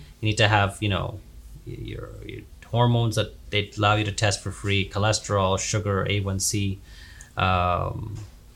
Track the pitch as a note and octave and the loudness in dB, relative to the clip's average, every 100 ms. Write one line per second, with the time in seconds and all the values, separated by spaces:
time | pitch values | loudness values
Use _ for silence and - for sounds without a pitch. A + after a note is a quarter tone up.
0 | - - G#2+ G#2+ G#2 G#2+ G2 - G#2 F2+ | -6 -4 -2 2 4 6 4 0 -2 0
1 | F2+ - - - - - - - A2+ - | -2 -8 -14 -20 -18 -16 -12 -10 -10 -10
2 | - G#2+ G#2 G#2 G#2 - - A#2 A#2+ A#2 | -12 -14 -12 -12 -14 -18 -2 4 4 4
3 | A2+ G#2 G2+ - - G#2 G2+ - G#2 G#2+ | 2 0 -2 -4 -2 -2 -2 2 4 4
4 | G2+ G2 G#2+ - G2 - G2+ G2 F#2 G2 | 2 0 0 0 -4 -6 0 2 0 0
5 | A2 G#2 - G2+ F#2+ F#2+ - G#2+ G2+ F#2+ | 2 2 0 2 4 2 0 -2 0 0
6 | - G2+ G2 F#2+ - G#2 G2 F#2+ - - | 0 0 0 -2 0 0 -2 -4 -10 -20
7 | - - - - F#2 F#2 F2+ F2 F2+ - | -20 -20 -10 -2 2 2 2 0 -2 -4
8 | - G2+ - - - | -8 -10 -14 -20 -20